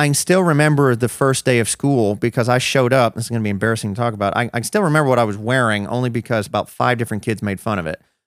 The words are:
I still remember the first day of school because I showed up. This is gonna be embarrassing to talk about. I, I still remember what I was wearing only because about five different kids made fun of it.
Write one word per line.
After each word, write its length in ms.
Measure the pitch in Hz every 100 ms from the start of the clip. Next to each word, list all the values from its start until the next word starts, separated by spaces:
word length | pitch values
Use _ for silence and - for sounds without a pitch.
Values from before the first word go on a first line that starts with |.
| 147
I 60 |
still 280 | 139 - 185
remember 500 | 175 147 151 143 139 117
the 120 | 120
first 380 | - 135 131 -
day 140 | 123
of 100 | 110
school 460 | - 143 131 104 104
because 340 | 120 131 117
I 80 | 127
showed 340 | - 139 123
up. 220 | 135 117 -
This 100 | 120
is 40 |
gonna 140 | 117
be 80 | 104
embarrassing 420 | 101 110 113 107
to 40 | 98
talk 120 | 120
about. 220 | 104 101 107
I, 140 | 117
I 80 | 120
still 200 | 120 214
remember 260 | 180 151 139
what 100 | 120
I 40 |
was 140 | 113 101
wearing 500 | 107 131 117 104 101
only 220 | 120 127
because 380 | 117 - 113 101
about 200 | 107 -
five 300 | - 123 120
different 260 | 113 104
kids 180 | - 104
made 200 | 104 95
fun 160 | 110 101
of 60 | 80
it. 160 | - _ _